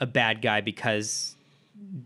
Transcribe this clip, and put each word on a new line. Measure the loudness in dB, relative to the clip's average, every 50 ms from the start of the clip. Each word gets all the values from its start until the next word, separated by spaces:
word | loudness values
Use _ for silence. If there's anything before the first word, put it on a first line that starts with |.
a | -4
bad | 0 2 4 4 4 2 2
guy | 2 2 2 2 2
because | -2 -4 -2 0 0 2 2 0 -2 -4 -4 -6 -8 -10 -14 _ _ _ _ _ _ -20 -20 -16 -12 -12 -12 -12